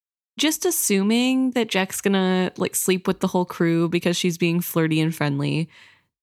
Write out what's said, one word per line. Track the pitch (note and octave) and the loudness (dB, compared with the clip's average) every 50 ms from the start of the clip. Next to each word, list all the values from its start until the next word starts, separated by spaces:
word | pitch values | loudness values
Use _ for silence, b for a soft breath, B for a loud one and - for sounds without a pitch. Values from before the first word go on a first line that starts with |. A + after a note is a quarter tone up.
| _ _ _ _ _ _ _ - | _ _ _ _ _ _ _ -2
just | - D4+ D#4 - - | -2 -2 0 0 -2
assuming | F#4 E4 - - - G#3 G3 F#3+ G#3 A3+ A#3 B3 B3+ C4 C4 C4 C4 | -2 -2 0 0 0 2 2 2 2 2 2 2 2 2 2 0 0
that | A#3+ B3+ A3+ A3 | 0 0 -2 0
Jack's | - F#3+ F#3+ F#3+ - - | 0 -2 -2 -2 -4 -4
gonna, | - G3+ G3 F#3+ F#3 F#3 F#3 F#3 F#3 F3+ - - | -2 0 2 2 2 2 2 2 0 -2 -2 -4
like, | F#3 - - | -4 -4 -4
sleep | - - - F#3 F#3 - - | -2 0 0 0 0 0 -2
with | F#3 - | -2 0
the | - F#3+ | -2 0
whole | - F#3 F3+ | 0 0 -2
crew | - - - F3+ E3 E3 E3 E3+ E3+ | -2 -2 0 0 2 2 2 0 0
because | E3+ F3 - F3+ F3 - | 0 -2 0 -2 0 0
she's | - F3+ E3+ E3 | 0 -2 -2 0
being | F3+ E3+ E3 F3 | 0 0 0 0
flirty | F3 - - E3+ D#3+ D#3+ D#3 D#3 | -2 -2 0 0 0 2 2 2
and | D#3 D#3+ D#3+ | 2 0 0
friendly | - D3+ D3 C#3+ C#3 C#3+ C#3+ C#3+ D3+ E3 E3 b b b b b b b b _ _ | 0 -2 -2 -2 -2 -2 -2 -2 -2 -4 -4 b b b b b b b b _ _